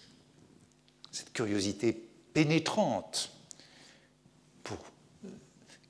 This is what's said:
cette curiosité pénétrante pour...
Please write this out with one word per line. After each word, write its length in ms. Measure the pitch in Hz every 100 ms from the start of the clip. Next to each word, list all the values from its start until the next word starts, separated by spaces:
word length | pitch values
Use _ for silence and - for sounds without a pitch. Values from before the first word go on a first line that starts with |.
| - - - - - - - - - - -
cette 220 | - -
curiosité 760 | - 107 101 98 98 117 - - - -
pénétrante 1000 | 156 151 160 - - 170 98 - - - - - - - - - - - - - - - -
pour... 140 | - 101 - - - - 190 - - - - -